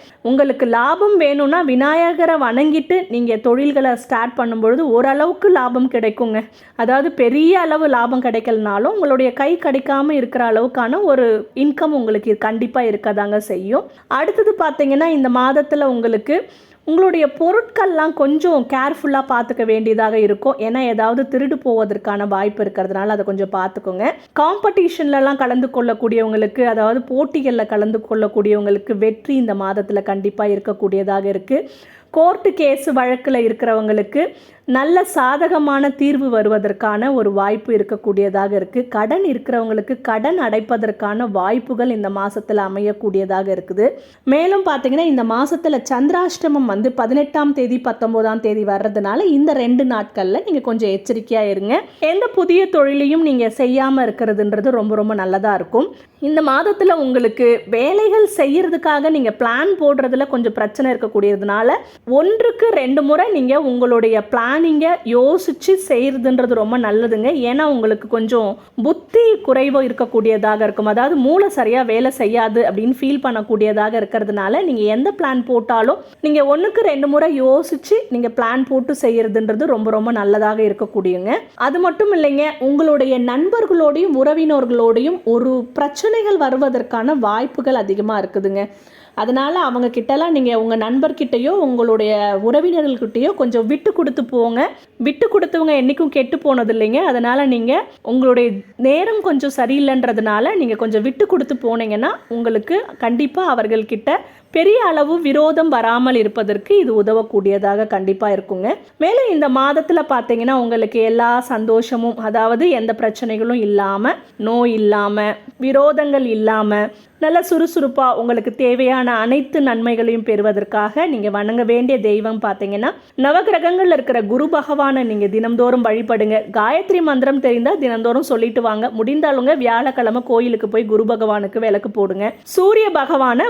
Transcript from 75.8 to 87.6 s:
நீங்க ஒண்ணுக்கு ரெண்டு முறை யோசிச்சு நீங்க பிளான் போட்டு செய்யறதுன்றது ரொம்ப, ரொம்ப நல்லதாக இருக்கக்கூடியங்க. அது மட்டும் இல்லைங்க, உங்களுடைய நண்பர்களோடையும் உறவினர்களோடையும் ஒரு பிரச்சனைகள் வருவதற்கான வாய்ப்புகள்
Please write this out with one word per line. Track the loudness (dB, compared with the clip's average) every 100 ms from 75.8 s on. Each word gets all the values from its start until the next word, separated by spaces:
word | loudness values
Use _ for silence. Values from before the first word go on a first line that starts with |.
| 2 0 -6 -6
நீங்க | 0 2 2 2
ஒண்ணுக்கு | 0 0
ரெண்டு | 0 0 0
முறை | 2 2 2
யோசிச்சு | 2 2 2 -4 0 0 0
நீங்க | -4 -2
பிளான் | -2 -2 0 0
போட்டு | 0 -2 -2
செய்யறதுன்றது | 0 2 0 0 0 0
ரொம்ப, | 0 0 0
ரொம்ப | 0 0
நல்லதாக | 0 0 2 2 2
இருக்கக்கூடியங்க. | 0 0 -4 -2 -2 -2 -2 -4 -4
அது | -6 -2 0
மட்டும் | 0 0 0
இல்லைங்க, | 2 2 2 -2 -2
உங்களுடைய | 0 2 4 2 2 0
நண்பர்களோடையும் | 0 0 0 0 2 2 2 2 2 2
உறவினர்களோடையும் | 2 2 2 0 0 2 2 2 0 -2
ஒரு | -2 0 0 -2 -4
பிரச்சனைகள் | -4 -4 -2 -2 0 0 0
வருவதற்கான | 0 0 0 -2 -4 -4 -2
வாய்ப்புகள் | 0 0 -2 -4 -4